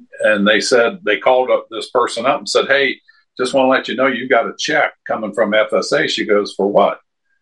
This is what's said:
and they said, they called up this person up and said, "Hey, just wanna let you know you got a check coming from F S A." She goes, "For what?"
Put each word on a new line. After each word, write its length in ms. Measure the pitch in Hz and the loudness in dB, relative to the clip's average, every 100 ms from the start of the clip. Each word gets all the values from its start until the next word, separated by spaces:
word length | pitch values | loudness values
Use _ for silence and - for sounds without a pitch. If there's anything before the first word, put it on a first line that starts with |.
| - - | -20 -4
and 260 | 110 107 101 | 0 2 2
they 140 | 107 | 2
said, 400 | - 123 113 98 | 2 2 2 -2
they 140 | 98 104 | -4 -2
called 320 | 131 127 123 | 2 2 2
up 160 | 110 - | 0 -2
this 200 | 110 - | -12 -4
person 360 | 127 113 - 123 | -2 -2 -2 -2
up 120 | 147 | -2
and 100 | 104 | 0
said, 180 | 117 104 | -2 2
"Hey, 340 | 139 135 - _ _ _ - | 0 0 -4 _ _ _ -6
just 160 | 127 | -2
wanna 140 | 135 131 | 2 2
let 200 | 127 127 | 2 -2
you 80 | 113 | -2
know 100 | 135 | -2
you 220 | 120 127 | -2 0
got 180 | 120 104 | 0 0
a 80 | - | -6
check 340 | - 151 120 - - | -4 0 -2 -4 -8
coming 260 | 113 107 | -6 -4
from 220 | 117 104 | -2 0
F 180 | 107 107 | 2 0
S 180 | 110 - | -2 0
A." 140 | 147 143 | -2 -2
She 200 | 113 104 | -4 0
goes, 280 | 104 101 | 0 0
"For 120 | - 98 | -2 0
what?" 340 | 101 76 - _ _ _ _ | 2 2 0 _ _ _ _